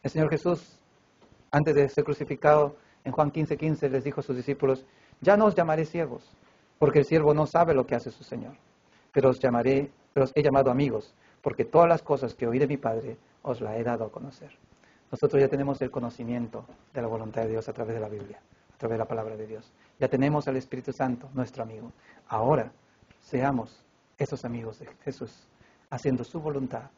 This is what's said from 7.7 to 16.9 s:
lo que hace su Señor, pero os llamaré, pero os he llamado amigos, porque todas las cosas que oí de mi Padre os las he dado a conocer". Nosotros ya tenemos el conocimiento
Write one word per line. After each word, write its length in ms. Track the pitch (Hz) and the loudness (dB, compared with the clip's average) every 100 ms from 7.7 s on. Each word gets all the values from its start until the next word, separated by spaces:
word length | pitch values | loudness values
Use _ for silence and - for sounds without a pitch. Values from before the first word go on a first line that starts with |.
| 139 | 4
lo 100 | 123 | 2
que 100 | 120 | -4
hace 140 | 123 | -4
su 140 | - | -14
Señor, 320 | - 120 113 - _ _ _ _ _ | -12 -12 -12 -16 _ _ _ _ _
pero 180 | 143 131 | 4 4
os 100 | 123 | 4
llamaré, 520 | 131 120 120 135 139 _ _ | 2 2 2 2 0 _ _
pero 100 | - | 0
os 80 | 131 | 2
he 80 | - | 4
llamado 300 | 143 139 135 | 4 4 4
amigos, 420 | 127 143 113 - _ _ _ | 2 0 -2 -8 _ _ _
porque 240 | 139 117 - | -6 -4 2
todas 220 | 160 170 | 6 6
las 140 | 165 | 4
cosas 320 | - 139 120 | 0 -2 -2
que 140 | - 117 | -4 -2
oí 100 | 123 | 0
de 100 | 143 | 0
mi 100 | 143 | 0
Padre 400 | 113 113 123 117 _ _ | -4 -4 -6 -14 _ _
os 180 | 135 117 | -8 -6
las 160 | 110 110 | -6 -4
he 60 | |
dado 220 | 117 117 110 | -4 -4 -6
a 60 | |
conocer". 460 | - 143 - - _ _ _ _ _ _ | -10 -16 -18 -20 _ _ _ _ _ _
Nosotros 320 | - 147 143 | -2 2 4
ya 60 | 135 | 2
tenemos 340 | 143 139 139 | 2 -2 -4
el 80 | 127 | -4
conocimiento 760 | 131 120 - 117 120 113 117 117 - _ | -4 -8 -8 -8 -6 -6 -10 -16 -20 _